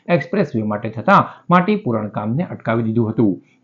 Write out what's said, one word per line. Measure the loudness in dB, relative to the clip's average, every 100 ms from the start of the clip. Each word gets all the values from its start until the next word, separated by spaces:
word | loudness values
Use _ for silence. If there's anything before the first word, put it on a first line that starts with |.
| -2
એક્સપ્રેસ | -2 0 -2 -2 -2
વે |
માટે | -2 -4 -6
થતા | -4 4 4 4 -4 0
માટી | 2 2 0
પુરાણ | 0 -2 -4
કામને | -6 -4 -4
અટકાવી | -4 -6 -2 -2
દીધું | 0 0 0
હતું. | 2 2 0 -6 _